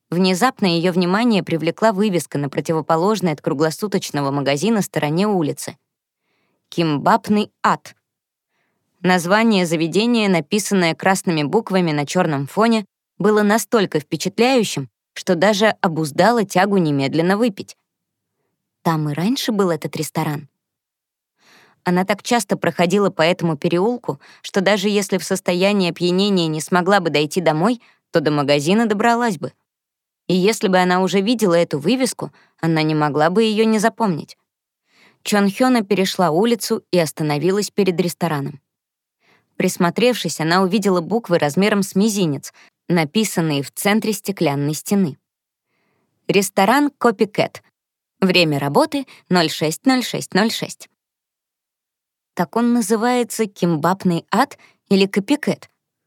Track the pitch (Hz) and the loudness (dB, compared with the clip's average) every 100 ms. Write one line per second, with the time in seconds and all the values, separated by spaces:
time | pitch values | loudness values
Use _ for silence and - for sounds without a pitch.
0 | _ 165 190 180 247 - 190 170 170 170 | _ 0 2 2 0 2 0 2 0 0
1 | 175 196 247 196 - 165 160 - 220 190 | 0 2 2 0 0 -4 -4 0 0 2
2 | 214 175 - 147 143 165 147 160 147 160 | 0 -2 -4 -6 -4 -4 -4 -4 0 0
3 | 190 214 175 147 165 139 160 - 208 196 | 0 0 -2 -2 -4 -2 -2 -2 -4 -4
4 | - 147 139 143 135 143 196 220 - 156 | -4 -4 -2 -2 -2 0 0 0 -2 -4
5 | 147 165 214 190 147 139 - - _ _ | -2 0 0 0 -2 -6 -12 -16 _ _
6 | _ _ _ _ _ _ _ - 160 143 | _ _ _ _ _ _ _ -4 -2 0
7 | 175 220 - 208 214 _ 214 156 - - | 2 0 2 -2 -2 _ -2 -2 -6 -20
8 | _ _ _ _ _ _ _ _ _ _ | _ _ _ _ _ _ _ _ _ _
9 | 180 180 170 214 226 196 175 160 160 165 | 0 0 2 2 4 2 2 0 0 0
10 | 233 240 202 170 147 208 - 196 170 156 | 2 2 2 0 0 -4 0 0 0 0
11 | 190 190 190 160 143 220 - 185 170 147 | 0 0 0 -2 0 -2 0 0 0 -2
12 | 143 180 175 139 139 190 233 226 196 _ | -2 -2 0 -2 -4 0 2 0 -4 _
13 | _ - 202 214 208 220 - 226 180 156 | _ -2 2 4 4 2 2 0 0 -2
14 | - 156 - - 240 262 196 143 131 _ | -4 -6 -4 0 2 2 0 -4 -10 _
15 | _ - - 175 196 196 214 - 190 156 | _ -8 -2 2 2 2 0 0 -2 -2
16 | 156 165 196 240 196 175 202 196 156 143 | -2 2 2 2 0 0 2 2 2 0
17 | 135 151 175 202 240 196 - - _ _ | 0 0 0 0 -2 -4 -14 -20 _ _
18 | _ _ _ _ _ _ _ _ 175 160 | _ _ _ _ _ _ _ _ -4 -2
19 | 151 147 196 277 - 202 185 156 147 - | -4 -2 -2 -2 -2 0 0 -2 -6 -8
20 | 151 165 160 147 143 _ _ _ _ _ | -6 -4 -4 -6 -10 _ _ _ _ _
21 | _ _ _ _ _ - _ _ 180 180 | _ _ _ _ _ -20 _ _ -2 0
22 | 190 202 - 240 - 220 170 - 180 202 | 0 -4 -2 -2 0 -2 -2 0 0 2
23 | 190 - 160 175 170 151 170 170 214 247 | 0 2 0 2 -2 -2 -2 0 -2 -4
24 | - 139 - - - 202 185 208 208 208 | -8 -12 -16 -20 -6 -2 2 2 0 -2
25 | 196 185 - 190 - 175 190 208 175 - | -2 -4 -2 -4 -2 0 2 2 0 0
26 | 175 180 208 185 160 156 - 180 180 202 | 0 2 2 2 0 -4 -2 0 2 2
27 | 165 147 151 190 160 156 202 240 _ _ | 2 0 -2 0 0 2 0 -2 _ _
28 | _ 170 151 147 139 147 143 214 226 202 | _ -2 0 0 2 2 2 2 2 0
29 | 240 233 240 151 131 - _ _ _ _ | 2 2 0 -4 -8 -14 _ _ _ _
30 | _ _ - 185 190 226 208 185 180 180 | _ _ -2 2 2 0 2 2 2 2
31 | 185 196 196 240 190 170 170 147 156 262 | 2 0 0 0 2 2 0 -2 -2 0
32 | 254 - - - _ _ 165 160 156 156 | -2 -4 -12 -14 _ _ -2 0 0 0
33 | 151 143 160 185 220 214 220 220 220 226 | 0 2 2 2 0 2 2 2 0 0
34 | 220 147 - - _ _ _ _ _ _ | -2 -2 -8 -20 _ _ _ _ _ _
35 | _ _ - 208 202 196 254 240 196 190 | _ _ -2 0 0 2 2 2 0 0
36 | 190 - 175 160 233 233 - 226 - 175 | 0 0 0 2 2 0 -2 -6 -2 0
37 | 156 - 151 147 170 202 196 - 185 170 | 0 -2 -4 -2 0 -2 -2 -2 0 0
38 | 175 - 170 147 143 147 _ _ _ _ | -4 -4 -4 -4 -6 -12 _ _ _ _
39 | _ _ _ _ _ - 185 - 170 - | _ _ _ _ _ -4 -4 0 -2 2
40 | 240 240 175 - 156 180 190 214 196 180 | 0 0 -4 -4 0 2 2 0 0 0
41 | 165 226 226 170 147 180 208 202 190 190 | 0 -4 0 0 2 2 2 0 0 0
42 | 220 202 165 135 - - - _ - 170 | 0 0 -2 -4 -10 -20 -20 _ -2 -2
43 | 151 220 208 - 160 143 139 - 208 214 | 0 -2 -2 -2 -2 -2 -6 -4 0 2
44 | 208 202 - 196 156 139 143 156 - 202 | 0 -4 -6 -2 -2 0 -2 -4 -2 0
45 | 170 139 _ _ _ _ _ _ _ _ | 0 -4 _ _ _ _ _ _ _ _
46 | _ _ - 190 190 - 196 277 294 - | _ _ -2 0 0 0 2 2 0 0
47 | 240 208 202 - 135 - - _ _ _ | -2 0 -2 -2 -4 -8 -20 _ _ _
48 | _ _ 190 180 160 139 143 190 320 285 | _ _ 0 2 2 0 0 0 0 -2
49 | 262 - - 180 160 - 156 - 269 254 | -8 -14 -2 0 0 -2 -4 -2 0 0
50 | 226 - - 185 220 - - - - _ | -2 -8 -2 0 0 -2 -10 -12 -20 _
51 | _ _ _ _ _ _ _ _ _ _ | _ _ _ _ _ _ _ _ _ _
52 | _ _ _ - 175 233 240 240 196 226 | _ _ _ -6 -4 0 0 0 0 0
53 | 240 247 240 - 214 - 175 156 160 190 | 0 0 -2 -4 -6 -2 -2 0 0 0
54 | 185 170 - 202 277 - _ _ - 196 | -2 -2 -2 -2 -2 -6 _ _ 0 2
55 | 196 202 196 294 - 156 - _ _ _ | 2 0 -2 -2 -2 -6 -10 _ _ _